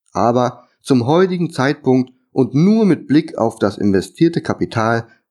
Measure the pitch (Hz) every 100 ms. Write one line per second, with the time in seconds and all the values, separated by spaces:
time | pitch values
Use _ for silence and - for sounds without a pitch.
0 | _ 98 110 120 123 - _ _ - 131
1 | 113 165 190 180 165 - 131 147 131 131
2 | 127 _ _ - 120 127 180 220 208 151
3 | - 147 160 - 113 - 104 98 104 95
4 | 85 - 165 165 - 104 - 117 110 117
5 | - _ _